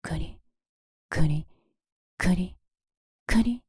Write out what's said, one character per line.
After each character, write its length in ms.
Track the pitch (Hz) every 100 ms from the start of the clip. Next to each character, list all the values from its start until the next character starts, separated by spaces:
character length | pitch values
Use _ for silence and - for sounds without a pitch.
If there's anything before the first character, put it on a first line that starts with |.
ク 120 | -
リ、 240 | 160 - - _ _ _ _ _ _ _
ク 180 | - 156
リ、 200 | 151 - _ _ _ _ _ _ -
ク 180 | 185
リ、 220 | 180 180 - _ _ _ _ _ _ -
ク 160 | 226
リ。 220 | 233 240